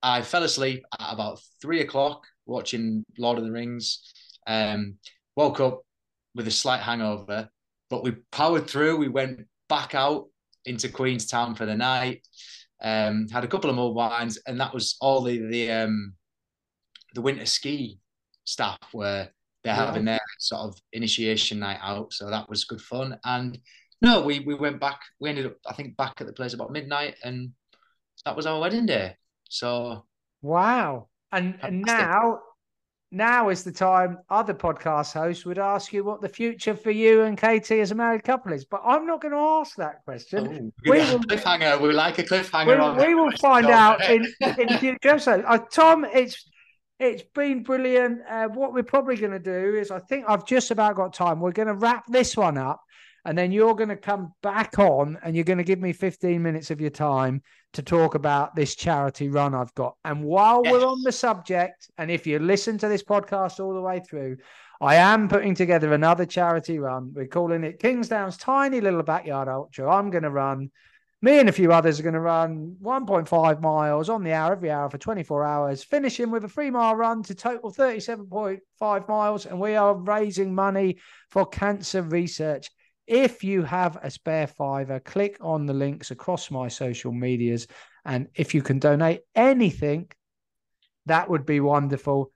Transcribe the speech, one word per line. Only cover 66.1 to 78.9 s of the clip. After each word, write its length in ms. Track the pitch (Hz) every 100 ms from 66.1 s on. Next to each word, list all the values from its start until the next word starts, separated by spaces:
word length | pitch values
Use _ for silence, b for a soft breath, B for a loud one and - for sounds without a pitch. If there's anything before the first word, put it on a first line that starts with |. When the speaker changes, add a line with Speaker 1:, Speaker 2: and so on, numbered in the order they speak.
| 170 175
Speaker 2:
charity 520 | - 175 165 156 165
run. 340 | 139 131 127
We're 120 | 143 131
calling 360 | 170 175 165
it 140 | 160 -
Kingsdown's 580 | 226 247 233 220 190 180
Tiny 440 | - 269 277 262
Little 200 | 196 175
Backyard 460 | 156 160 156 139 135
Ultra. 400 | 131 147 - 135
I'm 200 | 190 202
gonna 200 | 175 156
run, 400 | 143 139 135 135 b b b b _
me 160 | 226 294
and 100 | 240
a 40 |
few 200 | 180 175
others 260 | 165 160 147
are 40 |
gonna 180 | 156 160
run 560 | 165 165 165 160 156 185
one 260 | 196 262 233
point 200 | 196 156
five 340 | 170 160 156
miles 480 | 160 156 151 147 160
on 120 | 226
the 80 | 175
hour, 200 | 160 160
every 180 | 190 175
hour 200 | 147 143
for 80 | 139
twenty-four 440 | - 214 160 147 147
hours, 360 | 147 143 135
finishing 460 | - 294 277 240 240
with 140 | 226
a 40 | 208
three 220 | 233 294
mile 240 | 247 226 220
run 260 | 226 226
to 120 | 214
total 360 | 190 240 240 226
thirty-seven 560 | 185 262 220 208 226 202
point 340 | 190 208 190 _ _
five 300 | 214